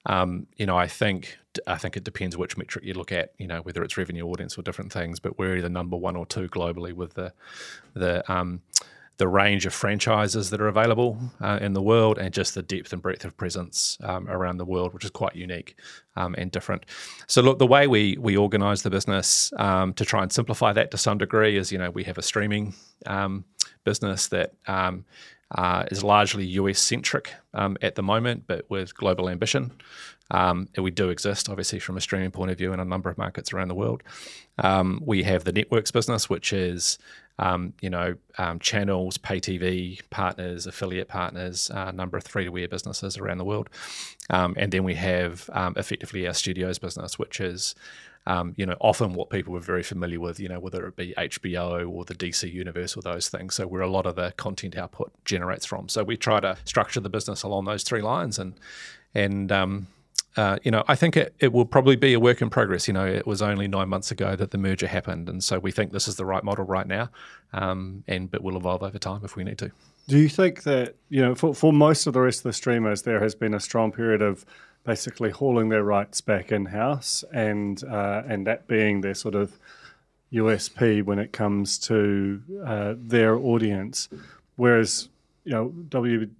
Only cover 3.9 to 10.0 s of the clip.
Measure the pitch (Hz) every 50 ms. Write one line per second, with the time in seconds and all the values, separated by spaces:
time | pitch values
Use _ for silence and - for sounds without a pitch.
3.9 | - - 92 85 85 85 85 85 90 - 80 - - - 90 - - - 98 98
4.9 | - 98 87 85 85 85 - 92 - - 95 92 92 90 87 87 87 90 87 87
5.9 | 90 87 90 92 87 87 87 - - 92 92 87 - 95 85 85 85 87 87 87
6.9 | 87 90 90 85 - - 90 - - _ - - - - - - - - - _
7.9 | - 92 90 87 87 90 - - 92 90 90 90 90 90 - _ - - - -
8.9 | - - - - _ - 104 92 92 98 101 104 101 98 - 92 - - - 101
9.9 | 104 98